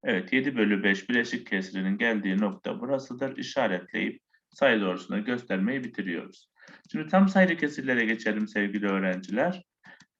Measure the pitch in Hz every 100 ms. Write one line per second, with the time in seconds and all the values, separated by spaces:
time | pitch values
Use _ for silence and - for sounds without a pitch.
0 | - 95 92 127 135 123 104 101 98 95
1 | - 120 120 123 - 98 95 98 95 104
2 | 117 110 98 95 104 95 - - 123 139
3 | - 123 135 131 123 139 113 90 - 92
4 | 98 - _ _ _ - 139 110 95 90
5 | - 98 107 123 - 95 101 135 120 -
6 | 95 82 - - _ _ - - - 156
7 | 156 185 196 190 180 160 147 - 131 123
8 | 110 113 110 107 107 104 101 104 104 98
9 | 95 92 95 107 165 190 - _ - -
10 | _